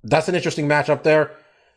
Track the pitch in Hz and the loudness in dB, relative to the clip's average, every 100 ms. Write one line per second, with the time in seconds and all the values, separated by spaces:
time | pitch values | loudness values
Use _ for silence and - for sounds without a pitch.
0 | 110 147 156 175 170 165 147 147 147 147 | -2 -2 0 -2 -4 -4 0 0 0 0
1 | 156 156 143 - _ _ _ | 2 2 2 -6 _ _ _